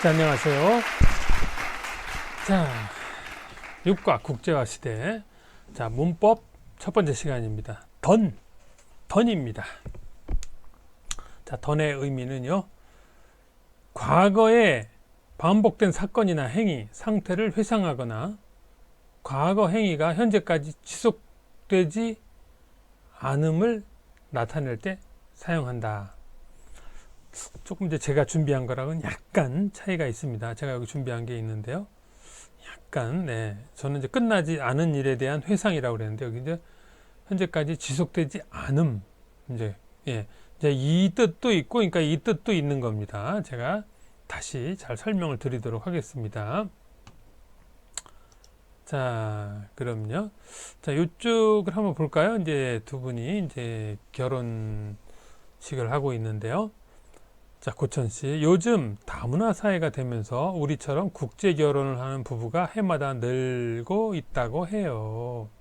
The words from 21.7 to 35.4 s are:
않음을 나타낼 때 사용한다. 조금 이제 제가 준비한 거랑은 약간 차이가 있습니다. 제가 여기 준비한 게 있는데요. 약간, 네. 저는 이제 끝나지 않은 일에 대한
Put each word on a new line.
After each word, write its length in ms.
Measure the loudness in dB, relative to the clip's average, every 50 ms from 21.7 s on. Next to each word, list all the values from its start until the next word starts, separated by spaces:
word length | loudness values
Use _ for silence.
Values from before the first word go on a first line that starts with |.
| 4 4 4 2 0 -2 -2 -2 -4 -8 _ -20 -20 -20 -20 -20 -20 _ _ _ -20 _ _ _ -20 _ _ -20 _ -8
않음을 680 | -4 -2 0 2 2 2 2 4 2 2 2 0 -4 -12 -20 -20 _ _ -20 -20 -18 _
나타낼 480 | -4 -4 -4 -2 -4 -4 -4 -4 -4 -4
때 200 | -4 -6 -8 -8 -12 -20 -20 -20 -20 -20 -20
사용한다. 840 | -14 -4 -2 -2 -2 -2 -2 -4 -4 -4 -4 -4 -6 -8 -12 -16 -18 -20 -20 -20 -20 -20 -20 -20 -20 -20 -18 -18 -16 -16 -14 -16 -16 -18 -18 -20 -20 -20 -20 -18 -16 -16 -16 -16 -18 -12
조금 240 | -12 -8 -4 -2
이제 100 | -2 -2
제가 280 | -2 -2 2 2 2 2
준비한 420 | 2 2 0 2 2 2 0 0
거랑은 340 | -4 -4 -4 -4 -4 -4 -6 -6
약간 680 | -8 -10 -10 -14 _ 0 0 0 2 0 -2 -2 -2 -4
차이가 320 | -8 -6 -4 -2 -2 -2
있습니다. 480 | -2 -4 -4 -6 -6 -6 -6 -6 -8 -8
제가 200 | -6 -6 -6 -6
여기 120 | -6 -8
준비한 400 | -6 -6 -6 -4 -4 -4 -6 -6
게 120 | -6 -6
있는데요. 500 | -6 -6 -6 -6 -6 -6 -6 -6 -8 -8 -10 _ _ _ _ -20 -20 -20 -20 -20 -20 -20 -20 _ -20 -20
약간, 580 | -20 -20 -20 -18 -6 -4 -4 -2 -2 -2 -2 -2
네. 320 | -2 -2 -2 -4 -4 -6 -8 -14 -18 -16
저는 240 | -8 -6 -4 -4 -4
이제 80 | -4
끝나지 540 | -2 0 0 2 4 4 2 2 0 -2 -2
않은 340 | 0 0 2 2 2 2 2
일에 220 | 2 2 0 0
대한 240 | 0 0 -2 -2 -2